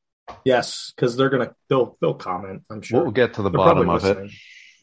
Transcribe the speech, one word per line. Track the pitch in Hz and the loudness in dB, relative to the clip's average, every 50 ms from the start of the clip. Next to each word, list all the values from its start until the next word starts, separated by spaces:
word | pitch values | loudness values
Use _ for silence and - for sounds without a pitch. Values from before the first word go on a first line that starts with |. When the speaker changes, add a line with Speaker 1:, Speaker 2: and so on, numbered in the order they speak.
| _ _ _ _ _ - - - _ | _ _ _ _ _ -20 -20 -4 _
Speaker 1:
Yes, | 131 127 120 - - - - - - - | 2 2 2 0 -2 -8 -12 -14 -16 -6
'cause | - 139 123 117 | -4 -2 0 2
they're | 123 135 131 | 2 2 4
gonna, | 135 127 117 - - _ _ - | 2 0 -2 -4 -8 _ _ -2
they'll, | 135 131 120 - - _ | 0 0 0 0 -2 _
they'll | - 156 143 | -2 -2 -2
comment, | - - 98 90 90 98 95 95 - - - | -4 -6 -8 -8 -8 -8 -10 -14 -16 -14 -14
I'm | 107 107 92 | -14 -14 -8
sure. | - 113 127 170 | -2 0 0 0
Speaker 2:
We'll | 143 104 | 0 2
get | 127 120 113 - | 2 0 0 0
to | - 101 | -2 -4
the | 98 | -2
Speaker 1:
They're | 87 101 | 0 4
Speaker 2:
bottom | 95 101 - 92 90 | 4 4 4 4 2
Speaker 1:
probably | 87 85 85 80 95 | 2 0 0 2 0
Speaker 2:
of | 98 | 0
it. | - 101 | -2 -4
Speaker 1:
listening. | - - - - - - - - - _ _ | -10 -18 -20 -20 -20 -20 -20 -20 -20 _ _